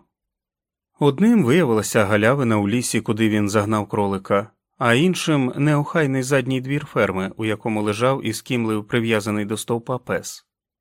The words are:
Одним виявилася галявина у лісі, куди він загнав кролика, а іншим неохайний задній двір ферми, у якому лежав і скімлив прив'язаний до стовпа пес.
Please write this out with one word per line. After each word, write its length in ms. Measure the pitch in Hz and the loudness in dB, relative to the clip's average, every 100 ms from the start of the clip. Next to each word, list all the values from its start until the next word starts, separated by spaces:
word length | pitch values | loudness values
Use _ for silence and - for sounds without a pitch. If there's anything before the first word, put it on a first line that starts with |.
| _ _ _ _ _ _ _ _ _ - | _ _ _ _ _ _ _ _ _ -2
Одним 440 | 143 135 214 233 | 0 2 4 4
виявилася 640 | 120 170 143 110 98 120 98 | 4 4 4 2 2 0 2
галявина 520 | 104 110 143 120 107 | 4 4 2 2 2
у 120 | 101 | 2
лісі, 320 | 120 117 117 | 0 -2 -2
куди 280 | - 107 110 | -2 0 2
він 200 | 107 101 | 2 2
загнав 380 | 107 101 107 101 | 0 0 -2 -2
кролика, 600 | 110 101 95 - 101 107 _ _ - | -2 -2 -2 0 -2 -2 _ _ -4
а 160 | 123 | 2
іншим 600 | 120 180 170 - 147 127 - | 2 2 0 0 0 0 0
неохайний 680 | 151 147 147 170 143 135 | 0 0 0 -2 0 -2
задній 380 | 127 139 127 131 | 0 0 0 -4
двір 240 | 131 143 147 | -2 -6 -4
ферми, 460 | 135 101 95 95 - | 0 0 0 -6 -4
у 80 | 110 | -4
якому 360 | 104 117 107 | -4 -4 -2
лежав 440 | 104 104 127 135 113 | -2 0 0 0 -4
і 80 | |
скімлив 540 | 107 - 123 110 107 101 | -6 -4 -2 -2 -2 -2
прив'язаний 580 | 123 113 110 104 104 104 | -2 0 0 0 -4 -4
до 120 | 110 | -6
стовпа 400 | - 117 117 123 | -6 -6 -6 -8
пес. 480 | - 87 - - _ _ _ _ | -6 -6 -8 -18 _ _ _ _